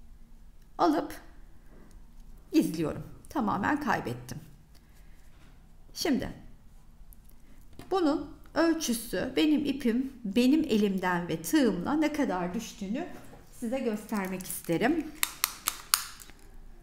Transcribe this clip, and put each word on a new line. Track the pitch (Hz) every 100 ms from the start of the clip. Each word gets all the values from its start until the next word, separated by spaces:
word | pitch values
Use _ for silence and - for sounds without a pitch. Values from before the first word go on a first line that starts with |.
| - - - - - - - -
alıp | 330 311 294 - - - - - - - - - - - - - -
gizliyorum. | 311 180 170 151 - - - -
Tamamen | - 208 190 196 285
kaybettim. | 226 170 - - - - - - - - - - - - - - - - - - -
Şimdi | - 349 240 - - - - - - - - - - - - - - - - -
bunun | 381 302 302 - - -
ölçüsü | 285 330 320 - 226 - 180 254 294
benim | 311 285 277
ipim | 269 240 233 269 -
benim | 190 233 254 311
elimden | - 214 208 190 180 175 175
ve | 165
tığımla | - 311 240 180 175
ne | 302 302
kadar | 294 226 180 175
düştüğünü | 226 - - 190 254 359 - - - - -
size | 226 269
göstermek | 233 214 - 208 185 185
isterim. | - - - 165 233 330 - - - - - - - - - - - - - - - - - -